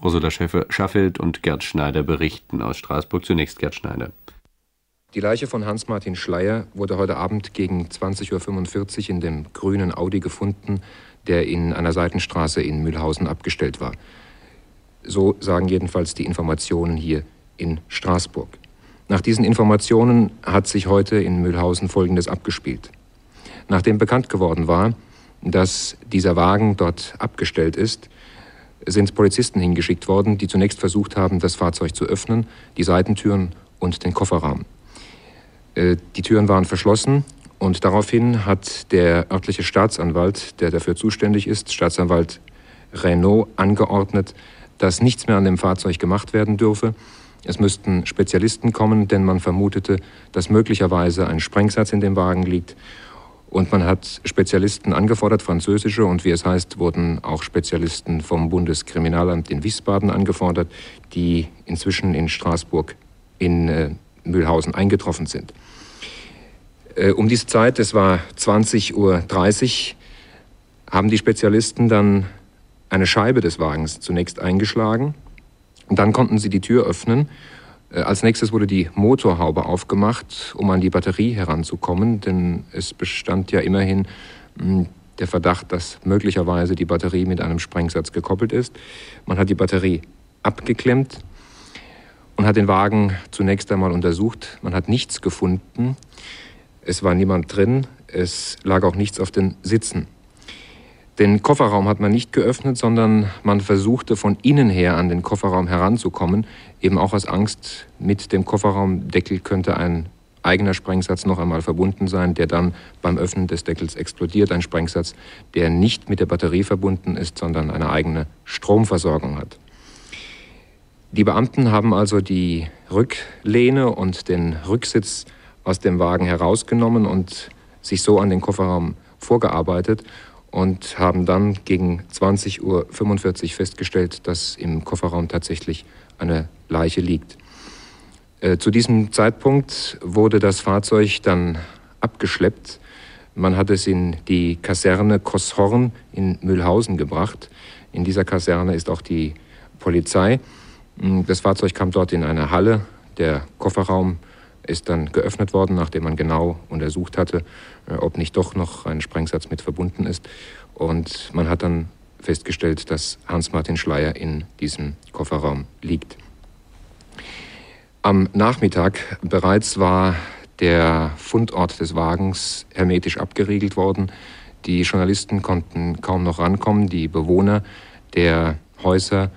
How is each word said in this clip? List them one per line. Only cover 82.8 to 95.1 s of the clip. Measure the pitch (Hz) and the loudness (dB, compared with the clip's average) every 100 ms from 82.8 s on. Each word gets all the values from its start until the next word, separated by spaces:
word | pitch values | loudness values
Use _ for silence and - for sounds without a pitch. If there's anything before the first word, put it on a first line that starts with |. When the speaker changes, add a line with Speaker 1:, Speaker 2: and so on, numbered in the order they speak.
| - | -10
Speaker 2:
bestand | - - - - 95 98 | -8 -8 -8 -4 -4 0
ja | 95 | 0
immerhin, | - 98 95 95 92 - - - - - | 2 2 2 0 -2 -8 -20 -20 -18 -6
mm, | 90 95 85 - - - | 0 0 -2 -6 -16 -8
der | 90 | -2
Verdacht, | 90 87 87 - | 0 2 0 -2
dass | 90 - - | -8 -8 -8
möglicherweise | 95 101 101 90 87 87 87 | 0 0 2 0 0 0 0
die | 90 | -2
Batterie | 87 85 90 90 | 0 -2 0 -2
mit | 92 87 | 0 -2
einem | 80 85 | -2 -4
Sprengsatz | - 87 85 85 80 | -4 -4 -2 -4 -6
gekoppelt | 87 - 92 113 | -6 -2 -2 0
ist. | 113 123 - - - - - | 0 -4 -8 -20 -20 -20 -12
Man | - 90 | -4 0
hat | 98 | 0
die | |
Batterie | 90 90 95 92 85 - - _ _ | 0 0 0 0 -2 -6 -20 _ _
abgeklemmt | - - - 113 127 127 139 - - - - - - - - - - - _ - | -6 -4 -4 -2 2 2 0 -6 -20 -20 -20 -20 -20 -20 -20 -20 -20 -20 _ 0
und | |
hat | 104 104 | 2 4
den | 101 | 4
Wagen | 95 101 107 101 92 - | 4 4 2 2 -2 -8
zunächst | - 98 98 - | -2 0 0 0
einmal | 98 95 | 0 0
untersucht. | 87 87 85 113 - - - | 2 0 0 -2 -4 -16 -10
Man | - | -6
hat | 92 87 | -4 0
nichts | 120 - | -2 -2